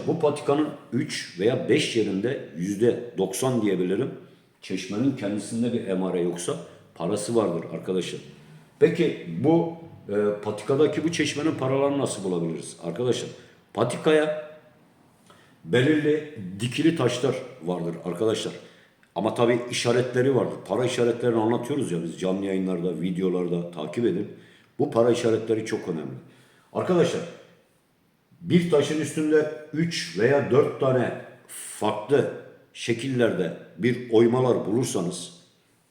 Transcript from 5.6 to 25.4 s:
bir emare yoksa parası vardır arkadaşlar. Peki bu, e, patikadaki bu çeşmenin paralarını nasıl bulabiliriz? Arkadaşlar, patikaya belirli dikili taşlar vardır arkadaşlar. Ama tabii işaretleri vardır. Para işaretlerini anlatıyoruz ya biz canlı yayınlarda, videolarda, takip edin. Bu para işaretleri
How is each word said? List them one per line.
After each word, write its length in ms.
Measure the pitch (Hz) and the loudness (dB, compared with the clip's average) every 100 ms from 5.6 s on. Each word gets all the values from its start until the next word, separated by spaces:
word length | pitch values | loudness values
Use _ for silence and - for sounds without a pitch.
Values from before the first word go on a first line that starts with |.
| 117 | 0
bir 140 | 113 95 | -2 -2
emare 340 | 92 92 87 | -2 0 0
yoksa 340 | 87 87 - - - - - - | 0 -2 -4 -6 -8 -20 -18 -8
parası 400 | 85 107 - 117 | -4 -2 0 2
vardır 300 | 95 85 - | 2 0 -6
arkadaşlar. 480 | 80 - 92 85 - - - - - - - | -8 -2 -2 -2 -8 -12 -20 -20 -20 -12 2
Peki 580 | 147 - 147 - 90 85 | 4 4 0 -2 -8 0
bu, 300 | 143 165 165 - - - 104 | 4 4 2 -6 -16 -16 -4
e, 320 | 104 104 - | 0 0 0
patikadaki 600 | 107 104 - 135 147 156 | -4 -4 0 2 2 2
bu 80 | 160 | -2
çeşmenin 440 | 170 - 143 156 135 | 0 -2 0 -2 0
paralarını 440 | 131 139 143 139 | 0 2 2 2
nasıl 240 | 117 104 | -2 -2
bulabiliriz? 540 | 95 87 82 76 - - | -2 -2 -2 -6 -10 -12
Arkadaşlar, 460 | 85 85 123 - - - - _ _ | -8 -2 -2 -2 -4 -12 -20 _ _
patikaya 760 | - 131 175 160 156 151 - - - _ _ _ _ _ _ _ - _ _ 80 | -4 -2 0 2 2 2 -4 -8 -18 _ _ _ _ _ _ _ -20 _ _ 0
belirli 760 | 120 143 151 147 151 - - 90 101 | 4 4 4 4 0 -2 -10 -10 -6
dikili 360 | 120 - 160 165 | -4 2 2 4
taşlar 400 | 120 - 135 - - - | 2 2 0 -2 -6 -8
vardır 320 | 85 87 85 82 87 | -4 -4 -4 -6 -6
arkadaşlar. 480 | 85 110 - 87 - - - _ _ _ - | 0 0 0 -4 -10 -18 -20 _ _ _ -4
Ama 200 | 110 117 | -2 2
tabii 240 | 117 120 - | 4 2 0
işaretleri 640 | 127 120 123 123 123 135 123 | -2 2 2 2 2 2 2
vardır. 220 | 87 - - | 0 -4 -4
Para 180 | 104 123 | -2 0
işaretlerini 540 | - 120 117 123 113 | 2 0 2 2 2
anlatıyoruz 520 | 110 120 - 139 90 | 2 0 -2 -4 -2
ya 120 | 85 | -4
biz 160 | 82 - | -4 -4
canlı 260 | 92 98 98 | -2 -2 -2
yayınlarda, 560 | 95 92 87 90 80 | -2 -2 -2 -2 -2
videolarda, 720 | 92 90 92 90 87 87 85 | -4 0 0 0 0 -2 -4
takip 340 | 78 76 120 113 | -8 -6 0 0
edin. 220 | 87 104 - - - _ - | 0 -4 -12 -20 -20 _ -4
Bu 120 | 139 | 0
para 200 | 113 120 | 4 4
işaretleri 540 | 110 113 107 | 4 2 2